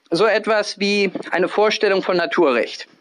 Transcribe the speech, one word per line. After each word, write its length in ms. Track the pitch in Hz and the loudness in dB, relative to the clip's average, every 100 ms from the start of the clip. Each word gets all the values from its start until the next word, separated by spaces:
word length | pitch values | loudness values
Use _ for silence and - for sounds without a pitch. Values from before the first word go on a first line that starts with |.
| _ | _
so 140 | 165 220 | 0 2
etwas 540 | 208 214 220 208 - | 2 0 0 -2 -4
wie 320 | 202 208 196 - - | -2 0 0 -4 -6
eine 160 | 170 175 | -2 0
Vorstellung 560 | - 214 208 208 190 | 2 0 2 0 0
von 140 | - 180 | 0 -2
Naturrecht. 720 | 170 175 151 120 - - - _ | 0 2 2 2 -2 -6 -16 _